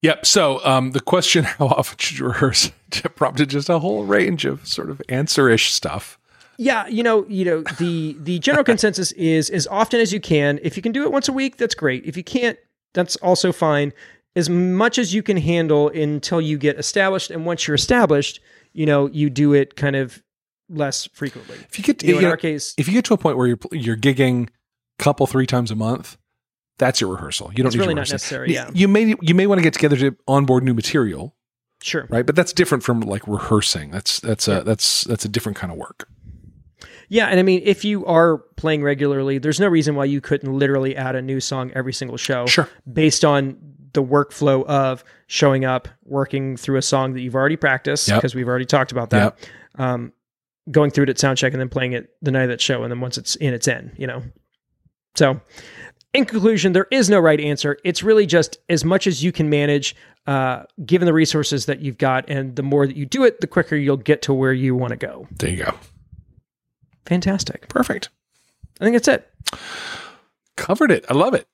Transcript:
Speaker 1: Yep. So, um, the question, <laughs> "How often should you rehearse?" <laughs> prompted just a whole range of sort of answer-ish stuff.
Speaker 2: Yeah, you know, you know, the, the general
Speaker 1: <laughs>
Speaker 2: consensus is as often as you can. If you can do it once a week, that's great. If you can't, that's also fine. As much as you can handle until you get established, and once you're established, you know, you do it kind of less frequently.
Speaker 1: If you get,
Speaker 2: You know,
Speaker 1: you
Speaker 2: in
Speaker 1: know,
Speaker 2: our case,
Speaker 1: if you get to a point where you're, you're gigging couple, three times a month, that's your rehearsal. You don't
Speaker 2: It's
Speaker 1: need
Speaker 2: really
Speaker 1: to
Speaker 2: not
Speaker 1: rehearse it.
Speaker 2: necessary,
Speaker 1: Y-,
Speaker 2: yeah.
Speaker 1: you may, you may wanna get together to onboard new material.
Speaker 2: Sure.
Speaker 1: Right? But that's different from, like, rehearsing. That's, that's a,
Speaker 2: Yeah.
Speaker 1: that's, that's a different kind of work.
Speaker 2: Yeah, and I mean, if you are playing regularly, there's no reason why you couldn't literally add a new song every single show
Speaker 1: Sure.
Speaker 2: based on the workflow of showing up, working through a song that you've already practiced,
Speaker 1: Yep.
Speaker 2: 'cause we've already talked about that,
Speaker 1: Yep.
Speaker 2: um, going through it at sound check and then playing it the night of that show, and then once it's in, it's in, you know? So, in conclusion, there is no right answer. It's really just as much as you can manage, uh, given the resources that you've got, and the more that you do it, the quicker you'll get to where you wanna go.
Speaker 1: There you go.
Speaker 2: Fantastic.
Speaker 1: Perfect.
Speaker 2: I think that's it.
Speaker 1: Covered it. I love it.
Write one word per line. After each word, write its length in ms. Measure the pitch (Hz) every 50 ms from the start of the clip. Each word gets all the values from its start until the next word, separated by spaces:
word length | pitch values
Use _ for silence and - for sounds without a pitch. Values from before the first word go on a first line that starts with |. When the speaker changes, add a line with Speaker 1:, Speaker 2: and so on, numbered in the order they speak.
| -
Speaker 1:
Yep. 240 | 156 151 - -
So, 380 | - - 208 170 143 135 127 -
um, 260 | 139 131 131 127 131 131
the 80 | 139
question, 440 | - - - 180 170 - - 175 147
<laughs> 140 | - - -
"How 80 | 147
often 320 | 131 - - 127 - - -
should 200 | - - 151 135
you 80 | 135
rehearse?" 460 | 123 113 - 147 - - - - - -
<laughs> 40 | _ _ _ - - - 160 _
prompted 320 | - 156 127 - 131 147 135
just 200 | 135 143 143 -
a 80 | 175 -
whole 260 | 143 185 214 214 208
range 400 | 196 202 208 180 - 180 151 -
of 220 | 139 135 139 - -
sort 220 | - - - -
of 100 | - 139 - -
answer-ish 640 | 127 127 147 156 - - 139 127 113 107 - - -
stuff. 460 | - - 82 82 98 - - - _ _ _ _ _ _ _ _ -
Speaker 2:
Yeah, 280 | 233 262 262 226 202 -
you 140 | 226 214 233
know, 220 | 233 220 214 196
you 180 | 202 208 190 185
know, 180 | 175 165 160 160 - 165 -
the, 360 | 170 175 170 165 156 156 151 151
the 180 | 151 151 180 170
general 240 | - - 294 302 269
Speaker 1:
<laughs> 80 | - 233
Speaker 2:
consensus 400 | 208 - 214 180 - 185 - -
is 360 | - 175 160 160 160 151 -
as 180 | - 180 135 -
often 300 | 196 196 220 - - 233
as 120 | 226 180 190
you 80 | 208
can. 400 | - - 170 147 143 143 143 147 -
If 140 | 156 -
you 60 | 202 180
can 100 | 233 214
do 120 | 269 285
it 60 | - -
once 160 | 277 - -
a 40 | 269
week, 240 | 269 269 269 -
that's 180 | - 240 226 -
great. 300 | - - 143 127 127 -
If 120 | - - 180
you 40 | 180
can't, 360 | - - 254 240 233 - _ _ _ _ _ _ _ _
that's 240 | - 180 - -
also 340 | - - 180 180 165 - 185 170
fine. 400 | - 175 156 147 143 143 143 139 - - - - _ _ _ _
As 140 | 180 165 147
much 480 | 175 175 180 185 180 185 220 240 233 269
as 160 | 240 175 180
you 80 | 220 -
can 160 | - 202 180
handle 500 | 147 156 170 170 165 156 151 147 147 147
until 520 | 147 165 151 147 151 147 - - 180 170
you 180 | 160 151 151 147
get 200 | 135 151 143 -
established, 520 | 147 - - 202 196 190 190 190 - -
and 160 | 165 165 160
once 200 | 170 175 160 -
you're 80 | - 147
established, 680 | 139 - - 247 247 226 175 156 143 139 - - - _ _ _ _ _ _ _
you 100 | 160 156
know, 220 | 151 147 143 139
you 240 | 143 - 151 147 147
do 240 | 127 127 147 147 143
it 220 | 143 139 - _
kind 200 | - 143 143 139
of 260 | 139 135 127 - - _ _ _ _ _ _ _ _ _ _
less 380 | 180 151 147 139 135 - - - _
frequently. 420 | - 147 135 - 123 120 - - - - _
Speaker 1:
If 80 | - -
you 60 | 196
get, 180 | - - - -
Speaker 2:
You 60 | 151
know, 40 | 151
Speaker 1:
you 40 | 151
Speaker 2:
in 60 | 185
Speaker 1:
know, 60 | 175
Speaker 2:
our 60 | 165
case, 380 | 156 - 165 151 147 - - -
Speaker 1:
if 120 | - 139 165
you 40 | 196
get 100 | 240 -
to 80 | - 226
a 40 | -
point 200 | - 165 139 127
where 80 | 127
you're, 120 | 123 120 - - - -
you're 240 | 160 123 110 113
gigging 540 | 110 110 139 135 127 139 127 127 123 120 117 _ _ _ _ _ _ _ _ _ _
couple, 280 | - 143 143 - 143
three 200 | - - 131 131
times 240 | - - 123 120 110
a 60 | 110
month, 420 | 107 110 110 123 - - - - _ _ _ _ _ _ _ _ _ _ _ _ _
that's 220 | - 131 127 -
your 100 | 117 95
rehearsal. 400 | 92 92 85 71 - - - - 98
You 100 | 113 127
don't 60 | 127
Speaker 2:
It's 80 | 113
Speaker 1:
need 40 | 117
Speaker 2:
really 140 | - 185 156
Speaker 1:
to 60 | 147
Speaker 2:
not 0 | 139
Speaker 1:
rehearse 80 | -
it. 40 | 143
Speaker 2:
necessary, 340 | 131 - - 143 127 131 -
Speaker 1:
Y-, 60 | -
Speaker 2:
yeah. 160 | 127 120 123 -
Speaker 1:
you 120 | 180 190 196
may, 260 | 196 214 226 220 214 - -
you 120 | 160 170
may 120 | 185 190
wanna 160 | 202 202 185 165
get 100 | 160 -
together 240 | - - 151 143
to 180 | 127 135 139 127 _ _ -
onboard 340 | 135 139 139 131 127 127 127
new 120 | 131 123
material. 600 | 113 107 - - 156 123 104 85 67 87 117 _ _ _ _ _ _ _ _ _ _ -
Speaker 2:
Sure. 240 | - - 165 131 120
Speaker 1:
Right? 160 | - 117 123
But 120 | 127 147
that's 160 | 165 175 - -
different 320 | - 180 - 151 127 -
from, 160 | - 123 117
like, 260 | 113 104 98 98 -
rehearsing. 640 | - 104 95 - - 110 104 101 - - 90 76 71
That's, 300 | 78 98 - - - -
that's 260 | - 113 107 104 -
a, 60 | - 101
Speaker 2:
Yeah. 80 | 95
Speaker 1:
that's, 420 | - 104 110 104 - - - - -
that's 200 | - 113 107 -
a 40 | 107
different 300 | 104 117 - 110 101 -
kind 140 | - 90 87
of 60 | -
work. 300 | - - - _ - _ - _ _ - - - - - _ _ _ _ _ _ - - - - - _
Speaker 2:
Yeah, 180 | 185 226 220
and 120 | - 196 180
I 40 | 185
mean, 180 | 196 185 180 -
if 200 | 208 196 - -
you 220 | 208 208 196 -
are 320 | 190 170 165 170 170 160 147 - _ _
playing 260 | - - 156 156 151 143
regularly, 540 | 143 143 135 143 139 139 135 135 139 139 139
there's 220 | 127 151 151 -
no 80 | 196 202
reason 280 | 170 160 147 151 147
why 100 | 139 139
you 140 | 139 143 139 -
couldn't 280 | - 147 143 - 135
literally 460 | 135 135 143 135 139 135 131 135 135
add 180 | 139 131 131 131
a 40 | 131
new 200 | 127 131 135 135
song 300 | 123 - 139 131 127 127 -
every 180 | 131 127 131 131
single 240 | - 135 123 117
show 300 | 120 - - 139 123 120
Speaker 1:
Sure. 220 | 123 - - 151 - - _ _ 135
Speaker 2:
based 340 | 120 156 156 156 - - -
on 340 | 151 143 139 139 135 135 - - 147 - _ - 135 _
the 100 | 151 139
workflow 600 | 127 139 143 143 143 - - 147 147 135 131 131
of 400 | 135 147 139 135 131 131 123 - _ _ _ _
showing 380 | _ - - 156 143 135 131 131
up, 240 | 131 127 127 - - - _ _
working 520 | - 139 139 135 135 - 135 135 135 131
through 220 | 120 - - 135 131
a 40 | 127
song 300 | - - 135 131 131 131
that 80 | 127
you've 140 | 127 127 120
already 220 | 131 135 143 160
practiced, 520 | 160 - 147 131 131 _ 143 143 147 - -
Speaker 1:
Yep. 140 | 104 113 120
Speaker 2:
'cause 120 | 135 113
we've 140 | 127 123 120
already 160 | 123 127 127
talked 280 | 123 - 143 131 - 127
about 180 | 123 117 113
that, 260 | - 123 120 - - _
Speaker 1:
Yep. 400 | - - - - - _ _ - 131
Speaker 2:
um, 260 | 127 123 120 120 - _ _ _ _ _ _ _ _ _ _ _ -
going 200 | 131 156 151 143
through 140 | - - 139
it 60 | 131
at 80 | 127 -
sound 180 | - 139 131
check 160 | 127 - 131 131
and 80 | 131
then 80 | 131 127
playing 240 | - 139 131 127 123
it 180 | 120 - _ _ _ -
the 80 | 143
night 140 | 131 135 131
of 40 | 123
that 120 | 120 113
show, 220 | - - 139 120 117
and 60 | 120
then 100 | 120 120
once 180 | 127 123 - 127
it's 160 | 113 - -
in, 160 | - 156 139 123
it's 160 | 117 - -
in, 240 | 123 - 127 123 - -
you 80 | 135
know? 160 | 127 120 127 120 120 - _ _ _ _ _ _ _ _ _ _ _ _ _ _ _ _
So, 240 | - 160 135 131 - _ _ _ - - - - - - - _ _ _ _ _
in 100 | 269 262
conclusion, 480 | - 220 220 185 220 226 196 151 190 175
there 140 | 185 190 _
is 200 | 262 269 233 180
no 100 | 208 196
right 200 | 165 160 151 151
answer. 360 | 147 147 143 139 - 147 143 - _
It's 180 | 180 170 - 180
really 220 | 208 220 214 208
just 320 | 156 170 170 156 - - _ _ _
as 140 | 170 151 120
much 220 | 160 185 190 -
as 160 | 196 175 123 143
you 100 | 180 160
can 180 | - 156 151
manage, 440 | 147 147 147 147 147 143 135 - - _ - _ _ _ _
uh, 360 | - 139 135 131 127 127 131 - - _ - 156
given 180 | 110 170 180 175
the 80 | 175 156
resources 540 | 160 160 151 - 156 143 - 147 135 -
that 140 | - 139 135
you've 180 | 151 139 117 _
got, 260 | - 135 131 131 131 -
and 280 | 143 139 135 131 123
the 60 | 143 135
more 240 | 139 143 147 139
that 100 | 139 135
you 80 | 147 143
do 200 | 131 - 269 262
it, 180 | 240 - - -
the 40 |
quicker 300 | - - 180 165 - 160
you'll 200 | 147 143 139 139 135
get 240 | 110 - 147 147 -
to 100 | - 139
where 200 | 131 135 131 131
you 200 | 127 131 131 127
wanna 220 | 123 127 120 117
go. 300 | - - - - - - - - -
Speaker 1:
There 120 | - 85
you 140 | 90 87 80
go. 100 | - - - - - _ _ _ _ - - - _ _ _ _ _ _ _ _ _ _ _ _ _ _ _ _
Speaker 2:
Fantastic. 640 | - 175 180 175 190 196 190 - - - - - -
Speaker 1:
Perfect. 420 | - - 247 - - 403 - - _ _ _ _ _ _ _ _ _ _ - - _ _
Speaker 2:
I 40 | -
think 100 | 214 240
that's 140 | 240 220 -
it. 200 | - - - _ _ _ - - - - - - - - - - - - - - - _ _ _ _ _ _ _ _
Speaker 1:
Covered 360 | - - - 185 226 311 269 175
it. 120 | - - -
I 60 | 131
love 200 | 143 175 214 175
it. 120 | 208 - _